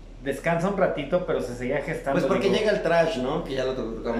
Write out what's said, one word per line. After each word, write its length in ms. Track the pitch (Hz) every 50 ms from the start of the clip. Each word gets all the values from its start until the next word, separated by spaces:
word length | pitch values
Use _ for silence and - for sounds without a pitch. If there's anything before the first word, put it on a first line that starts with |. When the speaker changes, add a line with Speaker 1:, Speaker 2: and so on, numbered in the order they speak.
| - - - - 127
Speaker 1:
descansa 460 | 143 123 - - 165 170 165 175 202
un 80 | 196
ratito, 480 | 196 180 139 - 147 139 - 180 180 -
pero 160 | - 139 123
se 140 | 123 123 120
seguía 220 | 123 127 127 143 143
gestando, 380 | - 165 151 - - 139 139 139
Speaker 2:
Pues 60 | 139
porque 220 | 135 285 123 -
Speaker 1:
digo. 120 | 185 190 214
Speaker 2:
llega 120 | 202 214
el 100 | 190 - -
thrash, 340 | 160 170 170 165 - 127 123
¿no? 240 | 127 135 156 165 -
Que 120 | - 135
ya 100 | 135 131
lo 80 | 131 127
to-, 200 | 123 113 113 113
tocamos 260 | - - - -